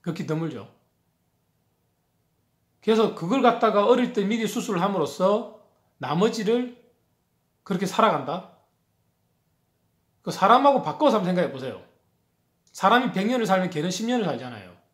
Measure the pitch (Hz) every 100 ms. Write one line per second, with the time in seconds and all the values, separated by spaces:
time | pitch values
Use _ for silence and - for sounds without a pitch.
0 | - - 147 156 165 123 101 _ _ _
1 | _ _ _ _ _ _ _ _ _ _
2 | _ _ _ _ _ _ _ _ - 220
3 | 220 - 165 262 233 233 220 202 208 247
4 | 247 220 196 226 214 240 196 185 190 190
5 | 143 - 185 214 240 - _ _ _ _
6 | 127 156 220 226 202 240 247 - _ _
7 | _ _ _ _ _ _ - 185 180 -
8 | 214 160 127 170 - _ _ _ _ _
9 | _ _ _ _ _ _ _ _ _ _
10 | _ _ - - 196 247 277 262 151 147
11 | 302 214 185 180 165 131 127 113 - _
12 | _ _ _ _ _ _ _ - 190 240
13 | 254 185 208 240 220 190 185 156 170 180
14 | 220 247 190 123 127 113 92 90 _